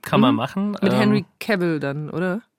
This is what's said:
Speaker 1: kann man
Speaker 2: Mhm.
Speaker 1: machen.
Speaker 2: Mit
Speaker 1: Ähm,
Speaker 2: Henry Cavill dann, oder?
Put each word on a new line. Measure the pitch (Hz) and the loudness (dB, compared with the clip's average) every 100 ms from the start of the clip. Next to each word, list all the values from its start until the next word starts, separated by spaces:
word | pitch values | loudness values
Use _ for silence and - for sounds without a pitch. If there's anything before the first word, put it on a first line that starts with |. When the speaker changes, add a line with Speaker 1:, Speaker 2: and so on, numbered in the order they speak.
Speaker 1:
kann | - 165 | 0 2
man | 220 | 4
Speaker 2:
Mhm. | 113 | 2
Speaker 1:
machen. | 123 - 202 202 | -2 -4 -6 -2
Speaker 2:
Mit | 196 | 0
Speaker 1:
Ähm, | - | 4
Speaker 2:
Henry | 208 208 180 _ | 4 2 0 _
Cavill | - 202 175 156 | -4 0 0 -2
dann, | 139 143 151 | -4 -6 -6
oder? | 156 185 196 - | -4 -4 -4 -8